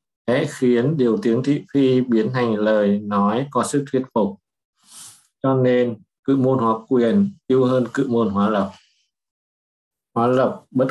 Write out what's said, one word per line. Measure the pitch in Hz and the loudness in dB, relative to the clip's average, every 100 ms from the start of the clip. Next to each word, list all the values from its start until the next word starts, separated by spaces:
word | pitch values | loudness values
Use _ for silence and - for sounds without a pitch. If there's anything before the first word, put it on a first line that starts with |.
| _ _ - | _ _ -4
sẽ | 127 139 | -2 -2
khiến | - 127 120 131 160 | -2 0 2 0 0
điều | 120 104 | 0 0
tiếng | 117 117 | 0 0
thị | 139 147 - | 0 -2 -2
phi | 143 131 127 | 0 2 2
biến | 123 113 107 | 2 0 0
thành | 127 120 | -2 -2
lời | 104 107 107 101 104 | 0 0 2 2 0
nói | 104 104 101 113 139 | -2 0 0 0 -2
có | 123 | -4
sức | 113 143 139 | -2 -2 -2
thuyết | 131 131 | -4 -2
phục. | 117 98 - _ _ _ _ _ - - - _ _ | -2 -2 -4 _ _ _ _ _ -20 -20 -20 _ _
Cho | 135 | -2
nên, | 131 127 123 120 107 _ _ | 0 2 2 0 -4 _ _
cự | - 135 | -2 0
môn | 127 127 | 2 2
hóa | 113 110 - | 0 -2 0
quyền | 127 117 104 101 - - | 0 2 2 0 -4 -2
ưu | 131 | 0
hơn | 127 127 117 | 2 0 -2
cự | 139 135 | -4 -2
môn | 117 107 | 0 0
hóa | 98 104 | 0 -2
lộc. | 107 98 - _ _ _ _ _ _ _ _ _ _ _ _ _ | -2 -4 -8 _ _ _ _ _ _ _ _ _ _ _ _ _
Hóa | 120 120 | -2 0
lộc | 127 117 98 - | 2 0 -2 -6
bất | - 175 | -2 -2